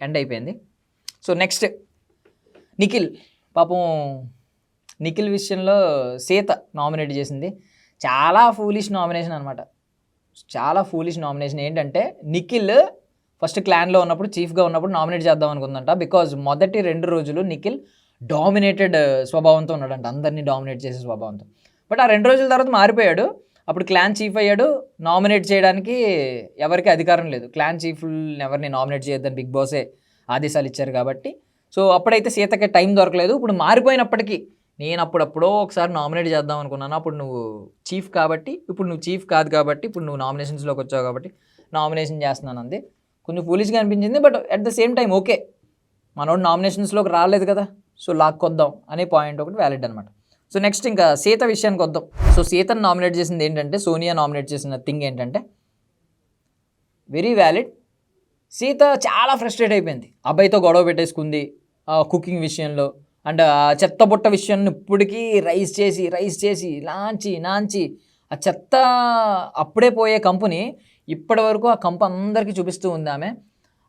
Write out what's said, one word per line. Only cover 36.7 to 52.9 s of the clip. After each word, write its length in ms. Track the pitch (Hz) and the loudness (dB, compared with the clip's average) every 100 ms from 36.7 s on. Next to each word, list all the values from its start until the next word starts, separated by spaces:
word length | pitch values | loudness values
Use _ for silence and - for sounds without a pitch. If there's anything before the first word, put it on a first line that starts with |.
| 135 139 160 | -10 -6 -6
అప్పుడు 220 | 160 151 | -6 -8
నువ్వు 540 | 139 123 113 107 - _ - 185 | -8 -8 -10 -12 -18 _ -10 -10
చీఫ్ 160 | 190 | -6
కాబట్టి, 520 | 180 156 160 160 277 - | 0 0 -2 -8 -14 -12
ఇప్పుడు 200 | 180 180 | -8 -6
నువ్వు 220 | 165 170 | -6 -6
చీఫ్ 160 | 185 190 | -8 0
కాదు 220 | 160 156 | 0 2
కాబట్టి, 400 | 151 147 147 - | 0 0 -2 -6
ఇప్పుడు 160 | 175 156 | -10 -8
నువ్వు 140 | 143 | -6
నామినేషన్స్‌లోకి 640 | 131 143 143 147 147 135 | -6 -6 -8 -10 -6 -6
వచ్చావు 220 | 131 135 | -4 -4
కాబట్టి 280 | 127 123 175 _ _ _ _ | -4 -6 -10 _ _ _ _
నామినేషన్ 500 | 156 151 160 156 156 | -4 -2 -2 -6 -4
చేస్తున్నాను" 380 | 143 135 139 123 | -4 -4 -8 -12
అంది. 240 | 120 190 - _ _ _ - | -10 -12 -12 _ _ _ -10
కొంచెం 200 | 175 170 | -8 -2
ఫూలిష్‌గా 340 | 180 208 226 | -2 0 0
అనిపించింది. 400 | 208 208 208 277 | 0 0 0 4
But 160 | 285 233 | 4 2
at 260 | - 202 | -2 -4
the 100 | 214 | -2
same 260 | 220 226 247 | 0 0 2
time, 160 | 233 | 2
ఓకే, 360 | 190 190 214 - _ _ _ _ _ _ - | 0 0 -2 -2 _ _ _ _ _ _ -6
మనోడు 240 | 147 175 | 0 0
నామినేషన్స్‌లోకి 680 | 180 170 190 185 202 202 190 | 2 2 0 -2 -2 0 2
రాలేదు 360 | 170 180 202 190 | 4 4 4 2
కదా, 220 | 202 196 - _ _ - | 0 -2 -8 _ _ -4
so 80 | 160 | 2
లాక్కొద్దాం 560 | 156 156 165 160 147 - - | 2 2 -2 2 0 -2 -12
అనే 140 | 156 175 | -6 0
పాయింట్ 360 | 165 151 147 | 0 0 -6
ఒకటి 160 | 151 214 | -8 -2
వ్యాలిడ్ 280 | 156 135 123 | -2 -2 -8
అనమాట. 220 | 110 98 _ _ _ _ 196 | -10 -18 _ _ _ _ -2
So, 80 | |
నెక్స్ట్ 240 | 202 196 262 | -2 -2 -4
ఇంకా 280 | 208 170 147 | 2 4 4
సీత 300 | 208 220 240 | 2 2 2
విషయానికి 380 | 214 214 190 | 0 0 0
వద్దాం. 200 | 160 160 - - - - | -2 -2 -8 0 6 6
So, 60 | |
సీతను 380 | 165 175 190 220 | 6 2 0 2
నామినేట్ 360 | 196 | 2